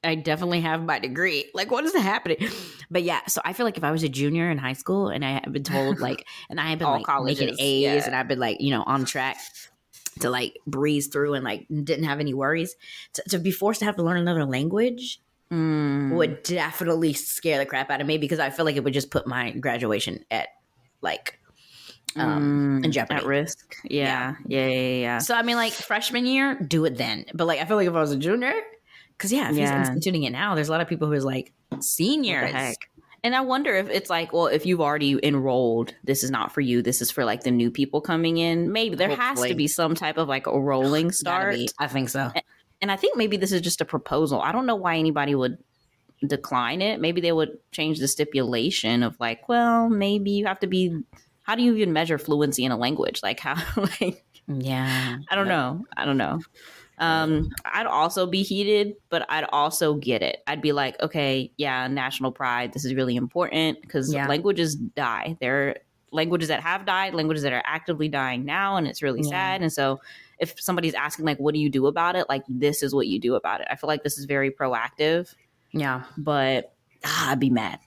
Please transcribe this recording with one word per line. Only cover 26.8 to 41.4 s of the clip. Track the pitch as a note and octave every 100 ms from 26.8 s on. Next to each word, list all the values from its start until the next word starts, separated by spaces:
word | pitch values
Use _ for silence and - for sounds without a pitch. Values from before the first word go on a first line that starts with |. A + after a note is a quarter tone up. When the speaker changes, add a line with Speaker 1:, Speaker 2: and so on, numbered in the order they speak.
Speaker 1:
it | D#3 B2
then. | A#2+ G#2+ -
But, | D#3+ E3+
like, | D3+
I | D#3+
feel | G#3+
like | F3+
if |
I | E3
was | D3+
a | C#3
junior, | D#3 A#3 B3 A4 G#4+ - _ - - _
'cause, | G3
yeah, | C4
if | -
he's | D3 C#3+
Speaker 2:
Yeah. | C#3
Speaker 1:
instituting | C3+ B2+ F#3 E3+
it | C3+
now, | B2 G3+ E3
there's | D3
a |
lot | D#3+
of | E3
people | E3 D3+
who's, | D3
like, | C3+ C3 - _ _
Speaker 2:
What | -
the |
Speaker 1:
seniors. | - - F#3 D4+ A#3+ D#3 B2
Speaker 2:
heck? | B2+ C3 - - - _ -
And | A#3 B3+
I |
wonder | C4 C4 C#4+ G3
if | G3
it's | F#3+ -
like, | E3+ E3
well, | E3 E3
if | D3+ F3
you've | F3
already | D3 D3+ C#3+ C#3
enrolled, | D3 C#3+ C3 B2+ B2 A#2 A#2 -
this | - C3+
is | B2+
not | B2+ -
for | -
you. | C3+ A#2+
This | A2+ B2+
is | A#2
for, | -
like, | A#2 A#2+
the | B2+
new | B2 A#2+
people | A#2+ C#3 D3+
coming | D3+ E3 E3 E3
in. | E3+ E3 E3+
Maybe | G#3+ A3+ E3+
there | F#3+
has | -
to | F#3+ C4+
Speaker 1:
Hopefully. | B2
Speaker 2:
be | A#2+ D3
some | - E3
type | E3 D#3 D#3
of, | D#3
like, | C3+ -
a | C#3
rolling | C#3 C3+ C3+ D3+ E3+ F#3
Speaker 1:
Gotta | F3 F3+